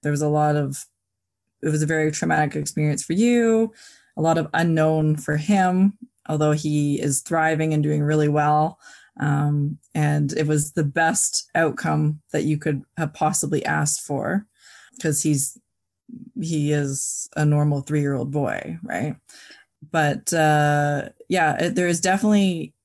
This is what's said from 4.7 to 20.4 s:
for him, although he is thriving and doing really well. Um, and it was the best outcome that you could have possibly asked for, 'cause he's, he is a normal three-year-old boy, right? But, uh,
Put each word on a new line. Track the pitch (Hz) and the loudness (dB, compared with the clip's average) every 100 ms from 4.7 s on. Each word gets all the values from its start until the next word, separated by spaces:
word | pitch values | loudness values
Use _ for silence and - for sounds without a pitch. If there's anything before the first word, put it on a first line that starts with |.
| 160 156 156 156 151 | 2 2 2 2 0
for | - 151 | -2 -4
him, | 151 202 185 185 196 - - _ - | 2 2 4 4 2 0 -18 _ -6
although | 156 151 | 0 2
he | 151 151 151 147 143 | 2 0 0 0 0
is | 156 139 | 0 -2
thriving | - 165 160 156 160 | -2 0 2 0 0
and | 156 | 0
doing | 147 147 | 0 0
really | 147 151 151 | 2 2 2
well. | 147 147 151 156 - - - - - | 2 2 2 2 -2 -20 -20 -20 -4
Um, | 147 143 147 147 143 151 _ | 0 2 2 0 -2 -4 _
and | 160 151 147 143 | -2 0 0 0
it | - 151 | -2 0
was | 151 147 | 0 0
the | - | -2
best | 147 151 165 - - - - | -2 0 0 0 -2 -4 -6
outcome | - 160 131 160 151 151 151 _ | 0 0 0 -2 0 0 -2 _
that | 151 | -4
you | 151 151 | -2 -2
could | 160 139 - - | -2 -4 -6 -8
have | 151 | -8
possibly | - 160 - - 147 - | -2 -2 -2 -2 -2 -2
asked | 151 147 - | -2 -2 -4
for, | - 139 - 190 - _ - - - - | -6 -6 -2 -4 -4 _ -20 -20 -20 -6
'cause | 165 147 | -2 0
he's, | 156 147 143 - _ _ _ _ _ - - - | 0 0 -2 -8 _ _ _ _ _ -20 -14 -10
he | 165 160 147 | -6 -2 0
is | 147 139 139 - - - - | 0 -2 -4 -6 -8 -8 0
a | |
normal | 151 147 147 143 | 2 4 2 0
three-year-old | 139 151 143 135 131 | -2 -2 0 -2 -2
boy, | 143 131 50 - 165 | -2 -2 -4 -8 -12
right? | 170 87 147 - _ - - - _ _ 151 | -8 -6 -4 -8 _ -20 -20 -20 _ _ -6
But, | 165 147 139 - | 0 0 -2 -4
uh, | 170 | 0